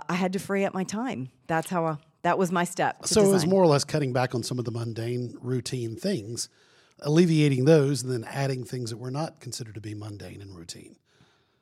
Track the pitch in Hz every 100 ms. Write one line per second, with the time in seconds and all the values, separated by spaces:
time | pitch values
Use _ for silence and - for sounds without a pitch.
0 | - 175 185 185 - 196 196 185 185 208
1 | 254 123 127 _ - 160 - 180 160 151
2 | _ _ 170 175 175 180 175 - 143 -
3 | - 220 196 190 160 190 175 143 - 151
4 | 135 127 123 120 - 127 117 113 117 110
5 | 117 123 123 - 120 127 - 131 113 107
6 | 196 160 104 117 - _ _ _ _ _
7 | 143 160 180 156 147 127 135 160 139 131
8 | 127 123 113 139 135 127 113 127 113 110
9 | 127 143 160 - 127 - 113 104 104 104
10 | 107 101 92 95 98 87 82 - - -
11 | _ _ _ _ _ _